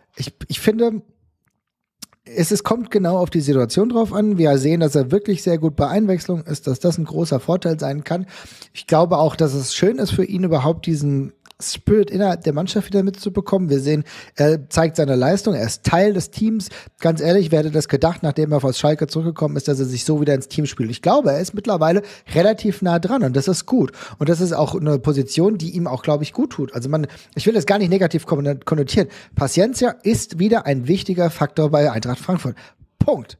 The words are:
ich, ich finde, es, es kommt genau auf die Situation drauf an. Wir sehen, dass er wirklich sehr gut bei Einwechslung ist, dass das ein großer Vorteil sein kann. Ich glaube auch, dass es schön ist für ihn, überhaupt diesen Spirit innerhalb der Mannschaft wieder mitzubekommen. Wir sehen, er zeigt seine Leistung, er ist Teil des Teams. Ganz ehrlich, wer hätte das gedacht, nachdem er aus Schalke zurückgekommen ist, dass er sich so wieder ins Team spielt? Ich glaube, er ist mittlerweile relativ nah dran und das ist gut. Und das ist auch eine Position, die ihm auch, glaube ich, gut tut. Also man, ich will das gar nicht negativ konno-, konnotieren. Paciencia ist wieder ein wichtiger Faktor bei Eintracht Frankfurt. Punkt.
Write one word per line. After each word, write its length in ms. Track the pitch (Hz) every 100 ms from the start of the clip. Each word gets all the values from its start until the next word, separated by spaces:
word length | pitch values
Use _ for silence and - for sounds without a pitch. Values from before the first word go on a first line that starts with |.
| _ -
ich, 160 | - - -
ich 120 | 247
finde, 420 | - 220 233 220 - _ _ _ _ _ _ _ _ _ - _
es, 280 | - 226 160
es 100 | 208
kommt 300 | - 233 233
genau 260 | 208 180 185
auf 120 | 170
die 100 | 170
Situation 480 | 143 135 117 - 226
drauf 240 | 233 214
an. 260 | 202 214 190
Wir 180 | 156 139
sehen, 200 | 143 170
dass 160 | 160
er 160 | 143 127
wirklich 320 | 190 202 190
sehr 160 | - 170
gut 160 | 160
bei 140 | 143 143
Einwechslung 560 | 185 214 180 - 175
ist, 240 | 165 151 -
dass 100 | 123
das 200 | 175 165
ein 60 |
großer 360 | 156 156 165 135
Vorteil 400 | - 170 170 160
sein 240 | 143 143
kann. 220 | - 180 185 - - - -
Ich 140 | - -
glaube 320 | 160 170 165
auch, 160 | 156
dass 200 | - 156
es 200 | 139 131
schön 240 | - 185 254
ist 140 | 196
für 120 | -
ihn, 200 | 180 190
überhaupt 420 | 185 156 135 170 170
diesen 460 | 156 143 139 135 - - -
Spirit 480 | - - - 214 202
innerhalb 320 | 185 202 170
der 100 | 165
Mannschaft 320 | 143 185 214 -
wieder 160 | 196
mitzubekommen. 640 | 196 190 208 196 196 196 175
Wir 120 | 139
sehen, 240 | 135 151 147 - -
er 360 | - 147 156 135
zeigt 260 | - 160 160
seine 180 | 143
Leistung, 380 | 127 127 190 226
er 140 | 151 110
ist 180 | -
Teil 300 | - 170 208
des 160 | 190 -
Teams. 400 | - 214 220 - - - _
Ganz 200 | 165 160
ehrlich, 300 | 151 190 160
wer 80 | 156
hätte 120 | 156
das 180 | 151 -
gedacht, 340 | 139 160 175
nachdem 300 | 160 139 151
er 120 | 147
aus 140 | 135 123
Schalke 280 | 147 156 143
zurückgekommen 500 | 160 165 156 151 147
ist, 100 | 143
dass 100 | 135
er 60 |
sich 220 | 131 123 -
so 160 | 151
wieder 100 | 147
ins 160 | 135 -
Team 160 | -
spielt? 260 | 147 - 110
Ich 120 | 120
glaube, 300 | 170 262 226
er 60 | 143
ist 140 | 185
mittlerweile 480 | 208 233 185 156 185 202 - -
relativ 460 | 156 190 220 214 190
nah 180 | 180 170
dran 260 | 180 262
und 120 | 151 127
das 100 | 139
ist 200 | 175 -
gut. 260 | 254 139 - - -
Und 140 | 147
das 100 | 170
ist 140 | 180
auch 200 | 151 143
eine 240 | - 151 143
Position, 600 | 156 139 131 - 185 214
die 140 | 160
ihm 140 | 180 170
auch, 160 | 127
glaube 200 | - 147
ich, 80 | 156
gut 200 | - 285
tut. 200 | - 135
Also 160 | 127 127
man, 180 | 156 147 - -
ich 100 | -
will 80 | 190
das 140 | 226 151
gar 100 | 202
nicht 140 | 185
negativ 340 | 185 180 165
konno-, 340 | - 147 143 139
konnotieren. 440 | - 156 135 226 156 - -
Paciencia 560 | - 139 - 214 262 247 -
ist 360 | 196 220 - 165
wieder 260 | 202 226
ein 240 | - 135 123
wichtiger 400 | 190 - 175 170
Faktor 400 | - 147 - 151
bei 240 | 147 143
Eintracht 280 | 113 123 123
Frankfurt. 360 | - 185 131 - - _ - _
Punkt. 380 | - 247 233